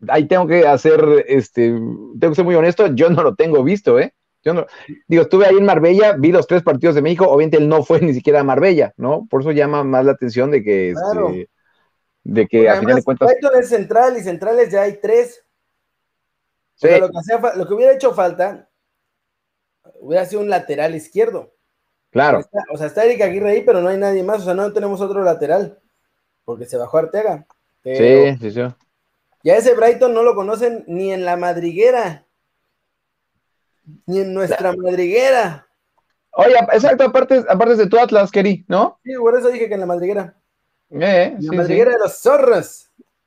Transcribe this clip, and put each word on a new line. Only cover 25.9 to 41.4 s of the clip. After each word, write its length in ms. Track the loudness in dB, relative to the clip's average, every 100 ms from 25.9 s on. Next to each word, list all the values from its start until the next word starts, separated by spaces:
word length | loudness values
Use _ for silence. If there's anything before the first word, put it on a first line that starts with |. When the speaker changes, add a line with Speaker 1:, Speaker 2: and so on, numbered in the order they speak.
| _ _ _ _ _ -16
Speaker 2:
porque 200 | -14 -10
se 120 | -10
bajó 200 | -4 -2
Arteaga. 480 | -2 -4 -4 -6 -12 _ _ _
Pero 520 | -8 0 4 6 4 0
Speaker 1:
Sí, 0 |
sí, 120 | -8
sí. 100 | -8 -8 -10 _ _ _ _ _ _
Speaker 2:
ya 140 | 0 2
ese 180 | 2 2
Brighton 360 | 2 2 0
no 100 | 2
lo 100 | 0
conocen 500 | 0 -4 -4 -4 -6 -10
ni 240 | -8 -6
en 100 | -6
la 140 | -4 -4
madriguera, 880 | -4 -4 -6 0 2 2 -2 -8 _ _ _ _ _ _ _ _ _ _ _ _ _ _ _ _ _ -20 -8
ni 120 | -6
en 140 | -4
nuestra 380 | -4 -4 -2 -4
Speaker 1:
Claro. 60 | -4
Speaker 2:
madriguera. 920 | -4 -4 -2 0 2 0 -2 -6 _ _ _ _ _ _ _
Speaker 1:
Oye, 240 | 0 4 4 4
exacto, 300 | 2 2 2 2
aparte, 380 | 0 2 0 0
aparte 240 | 0 2
es 40 | 2
de 80 | 2
tu 100 | 2
Atlas, 320 | 2 2 0
Keri, 340 | 0 -2 -2 -4
¿no? 320 | -2 -2 -6
Speaker 2:
Sí, 100 | -14 -4
por 200 | 0 0
eso 120 | 0
dije 180 | -2 -4
que 60 | -6
en 40 |
la 40 | -6
madriguera. 520 | -6 -4 -6 -8 _ _ _ _ _ _
Speaker 1:
Eh, 460 | -6 0 0 0
Speaker 2:
En 80 | -4